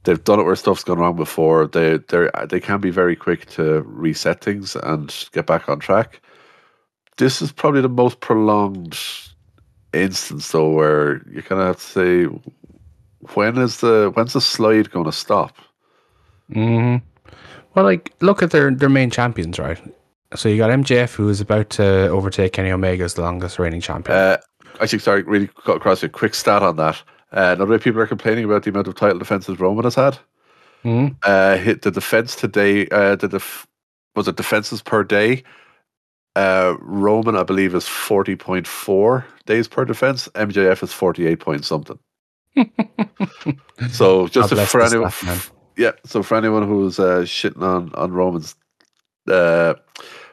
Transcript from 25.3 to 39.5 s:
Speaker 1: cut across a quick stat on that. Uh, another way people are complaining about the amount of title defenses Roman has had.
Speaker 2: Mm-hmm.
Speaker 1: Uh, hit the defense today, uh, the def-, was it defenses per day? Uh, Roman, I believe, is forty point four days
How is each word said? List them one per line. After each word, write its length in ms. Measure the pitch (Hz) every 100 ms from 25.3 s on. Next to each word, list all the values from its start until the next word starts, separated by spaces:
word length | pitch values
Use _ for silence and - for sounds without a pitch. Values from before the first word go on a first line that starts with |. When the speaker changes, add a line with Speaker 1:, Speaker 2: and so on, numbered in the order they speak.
| 104 98 -
Speaker 1:
cut 140 | - 80
across 240 | 104 95
a 60 | 78
quick 240 | - 107
stat 280 | - - 101
on 140 | 95 80
that. 260 | 78 - - _ _
Uh, 220 | 98 92 90
another 160 | 98
way 60 | 113
people 220 | 127 110
are 60 | 107
complaining 380 | 107 113 117
about 180 | 107 104
the 80 | 104
amount 180 | 101 95
of 60 |
title 240 | - 104 90
defenses 400 | 101 101 95 92
Roman 260 | 92 104
has 100 | 120
had. 240 | - 135 127 _ _ _ _ _ _
Speaker 2:
Mm-hmm. 300 | 120 117 139 135
Speaker 1:
Uh, 340 | 98 98 98 92
hit 260 | 104 104
the 80 | 101
defense 460 | 95 - 113 120 -
today, 500 | 113 104 101 101 95
uh, 280 | 104 101 98
the 100 | 98
def-, 380 | 95 - - - _ _ _ _
was 140 | 107 95
it 80 | -
defenses 440 | - 110 - 107
per 200 | - 110
day? 400 | 95 104 110 127 - - _ _ _ _ _ _ _ 98
Uh, 400 | 95 92 92 78
Roman, 540 | 50 98 104 107 113
I 80 | 104
believe, 320 | 90 95 95
is 140 | 87 -
forty 480 | - - 101 98 92
point 300 | - 92 82
four 580 | - - 98 107 131 - -
days 200 | -